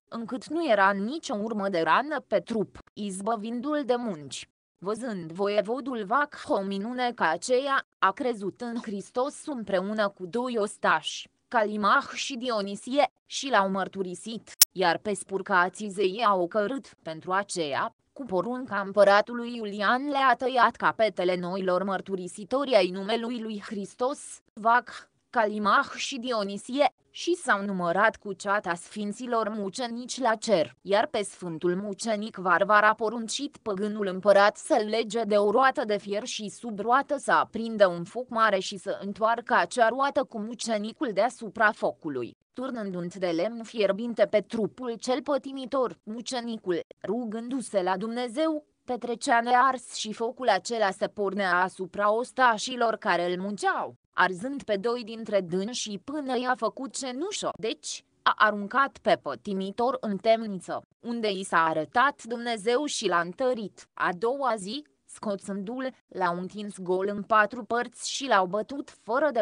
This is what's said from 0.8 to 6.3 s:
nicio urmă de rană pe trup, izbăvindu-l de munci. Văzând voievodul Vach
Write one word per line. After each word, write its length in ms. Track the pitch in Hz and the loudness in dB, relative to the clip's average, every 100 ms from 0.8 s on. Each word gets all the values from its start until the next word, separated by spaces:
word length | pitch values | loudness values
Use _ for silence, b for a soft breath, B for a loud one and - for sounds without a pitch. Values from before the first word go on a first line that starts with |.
| 196 | 4
nicio 440 | 196 208 311 - 220 | 2 -2 -6 -6 -4
urmă 280 | 220 214 196 | -4 -4 -2
de 120 | 180 | 0
rană 380 | 160 180 277 302 - | 4 4 2 -4 -2
pe 120 | 208 | -2
trup, 380 | 170 - 180 - - | -2 -4 -4 -8 -18
izbăvindu-l 920 | - 208 190 202 233 214 240 269 302 240 | -10 -8 -6 -4 -4 -4 -6 -2 -2 0
de 100 | 247 | 0
munci. 520 | 240 160 143 - - _ _ _ | -2 -6 -10 -14 -14 _ _ _
Văzând 540 | 175 214 247 196 160 | -8 -6 -6 -8 -8
voievodul 720 | 170 202 208 202 254 254 240 190 | -2 0 0 0 -4 -4 -6 0
Vach 380 | 262 294 | 0 0